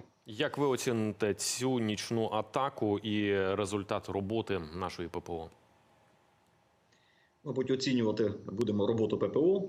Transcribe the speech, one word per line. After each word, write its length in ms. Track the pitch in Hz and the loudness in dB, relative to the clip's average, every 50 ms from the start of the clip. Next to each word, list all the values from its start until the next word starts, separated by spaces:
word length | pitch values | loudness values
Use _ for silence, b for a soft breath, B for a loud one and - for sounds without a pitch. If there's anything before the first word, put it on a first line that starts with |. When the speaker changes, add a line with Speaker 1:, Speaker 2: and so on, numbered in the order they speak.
| - - _ _ _ | -12 -18 _ _ _
Speaker 1:
Як 320 | - 107 107 147 139 - 135 | -10 -4 -2 -2 -2 0 0
ви 80 | 143 | 2
оціните 680 | 143 127 120 - 131 120 113 110 107 101 - 110 104 98 | 2 2 2 0 0 0 2 0 0 0 0 0 0 0
цю 460 | - - - - - 123 131 131 123 | 0 -2 -4 -2 -2 0 0 2 2
нічну 500 | 113 107 107 95 - - 120 113 110 104 - | 0 0 -2 -2 -4 -2 0 0 0 0 0
атаку 640 | 110 107 - - 139 131 139 - - 113 107 101 101 | -2 -2 -2 -2 0 0 -2 -2 0 0 2 2 0
і 460 | 110 110 104 104 104 101 101 98 95 95 98 | 0 0 0 2 2 2 2 2 2 2 2
результат 540 | 101 107 92 101 104 98 - 110 101 - - | 0 0 0 -2 -2 -2 -2 -2 -4 -2 -4
роботи 520 | 92 98 98 95 110 113 104 - 101 92 82 76 78 | -4 -4 -2 -2 -2 -2 -2 -2 -2 -4 -4 -6 -6
нашої 320 | 90 95 87 - - 87 85 | -6 -6 -4 -4 -6 -8 -8
П 120 | - 90 | -6 -8
П 120 | - - 87 | -8 -6 -8
О? 160 | 82 80 82 - - _ _ _ _ _ _ _ _ _ _ _ _ _ _ _ _ _ _ _ _ _ _ _ _ _ b b b b b b b b b b _ - | -8 -8 -10 -14 -20 _ _ _ _ _ _ _ _ _ _ _ _ _ _ _ _ _ _ _ _ _ _ _ _ _ b b b b b b b b b b _ -10
Speaker 2:
Мабуть, 260 | 147 123 131 127 131 | -6 -4 -2 0 0
оцінювати 600 | 131 127 - 143 127 123 113 107 104 107 113 101 98 - - | 0 0 2 2 2 2 4 2 2 2 2 0 0 -2 -6
будемо 400 | 92 95 95 120 104 104 104 98 | -6 -4 -2 0 0 2 2 2
роботу 320 | 107 117 110 110 101 104 92 | 2 4 2 2 2 2 2
П 100 | 104 98 | 0 2
П 120 | - 117 | 2 4
О. 220 | 151 180 190 196 185 | 4 4 4 4 0